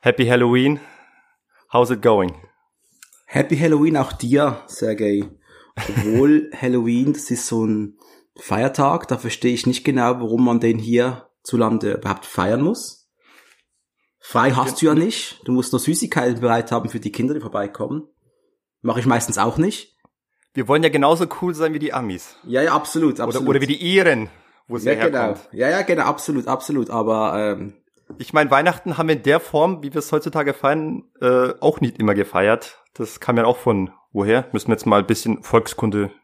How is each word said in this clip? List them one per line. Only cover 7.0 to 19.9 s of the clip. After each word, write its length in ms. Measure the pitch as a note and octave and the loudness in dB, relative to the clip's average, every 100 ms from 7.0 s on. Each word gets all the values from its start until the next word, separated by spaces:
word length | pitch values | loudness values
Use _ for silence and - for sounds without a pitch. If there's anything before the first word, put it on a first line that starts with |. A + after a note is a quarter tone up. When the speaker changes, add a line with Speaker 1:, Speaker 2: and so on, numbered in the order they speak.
| C#3 | 0
Speaker 2:
das 180 | C#3+ - | -2 -6
ist 160 | A#2+ - | -6 -4
so 180 | A2+ | -2
ein 320 | A2 G#2+ G#2 G#2+ _ _ _ | 0 -2 -4 _ _ _ _
Feiertag, 720 | - - A2 C3+ C#3 C#3+ E3+ - | -20 -6 -2 -2 0 0 0 -4
da 100 | B2 | -6
verstehe 360 | A#2+ - B2 | -6 -2 0
ich 140 | B2 B2 | 0 -2
nicht 160 | B2 | 0
genau, 360 | - C3 A#2+ B2 | 0 0 0 0
warum 260 | A#2 A#2 | -2 2
man 140 | B2 A#2 | 2 4
den 200 | A#2 A2+ | 2 0
hierzulande 1120 | A2 A#2+ B2 B2 _ _ - A#2 A2 A2+ G#2 | 0 0 0 -4 _ _ -4 0 2 0 -2
überhaupt 320 | G2 G2 G2 | -4 -6 -8
feiern 360 | - - F#2+ A#2 | -8 -4 -2 0
muss. 480 | D#3 A#3+ - - _ _ _ _ _ _ _ _ _ _ _ _ | 0 -2 -8 -18 _ _ _ _ _ _ _ _ _ _ _ _
Frei 320 | - A#2+ C3 | -6 0 2
hast 300 | B2+ C3 C3 | 2 0 2
du 60 | D#3+ | 2
ja 80 | |
nicht. 460 | D3+ F#3+ - - - | 4 0 -4 -10 -12
Du 60 | - | -2
musst 220 | B2+ B2 | -2 0
noch 60 | B2+ | -2
Süßigkeiten 600 | D3 F3 G3 D3+ B2 A#2 | 0 -2 -2 0 0 0
bereit 320 | A#2+ A#2 A#2 | 2 0 0
haben 180 | A#2 A2+ | -2 -2
für 100 | A#2 | -8
die 120 | G#2 | -8
Kinder, 220 | - B2+ | -4 -4
die 80 | D3+ | -4
vorbeikommen. 680 | G#2+ G#2 G2+ - G#2 D3 D3+ _ _ _ _ _ _ _ | -6 -6 -6 -8 -8 -8 -10 _ _ _ _ _ _ _
Mach 160 | A#2+ A#2 | -4 -2
ich 80 | |
meistens 320 | A#2+ A#2 - A2 | 0 0 -2 -2
auch 200 | A2 D3 | -2 0
nicht. 400 | F3+ - - | -2 -2 -16